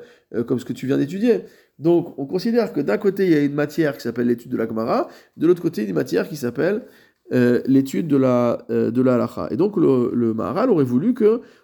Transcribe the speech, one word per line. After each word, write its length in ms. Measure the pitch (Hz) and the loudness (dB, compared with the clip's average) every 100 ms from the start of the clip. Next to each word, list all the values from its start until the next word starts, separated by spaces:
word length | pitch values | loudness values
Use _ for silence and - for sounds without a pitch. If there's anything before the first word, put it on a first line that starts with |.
| - _ - | -8 _ -10
euh, 100 | 110 | -6
comme 160 | 117 127 | -2 -2
ce 60 | - | -4
que 80 | |
tu 140 | 120 131 | -6 -2
viens 100 | 139 | -2
d'étudier. 480 | 143 190 240 196 - _ _ - | -2 0 0 0 -2 _ _ -4
Donc, 400 | 147 170 170 - | 2 2 0 -8
on 60 | 139 | -6
considère 480 | 185 233 233 208 | -4 -2 0 0
que 80 | 147 | -2
d'un 160 | 143 214 | -2 0
côté, 300 | 202 190 190 | 0 2 2
il 40 | |
y 40 | 156 | 4
a 40 | |
une 140 | 147 | 2
matière 420 | 143 143 160 156 139 | 0 -2 0 -2 -2
qui 60 | |
s'appelle 260 | 120 120 120 | -6 -2 0
l'étude 240 | 120 - | 0 -2
de 60 | 117 | -4
la 100 | 113 | -2
Gemara, 400 | 113 117 220 339 - _ - | -2 -2 -2 -2 -10 _ -2
de 100 | 160 | 0
l'autre 140 | 175 | 2
côté, 240 | 170 165 214 | -2 -4 -4
une 80 | 165 | -4
matière 320 | 127 180 196 | -2 -4 -4
qui 80 | 156 | -6
s'appelle 460 | 123 123 160 214 - - _ _ - | -6 -4 -2 -4 -8 -20 _ _ -4
euh, 280 | 127 123 120 - | 2 2 2 2
l'étude 420 | 135 135 185 175 | 2 2 -2 0
de 100 | 143 | 2
la, 480 | 131 123 120 - - | 2 2 0 -2 -2
euh, 220 | 117 113 | -2 0
de 100 | 117 | 2
la 140 | 127 123 | 2 2
halacha. 320 | 117 - 85 | 0 -4 -6
Et 60 | 110 | -2
donc, 200 | 196 202 | 0 2
le, 340 | 147 131 120 | 2 4 2
le 200 | 123 117 | 0 0
Maharal 360 | 110 92 151 262 | 0 -2 0 2
aurait 140 | 180 | 2
voulu 300 | 131 123 202 | 2 2 2
que, 280 | 247 214 226 - _ | 2 2 2 -4 _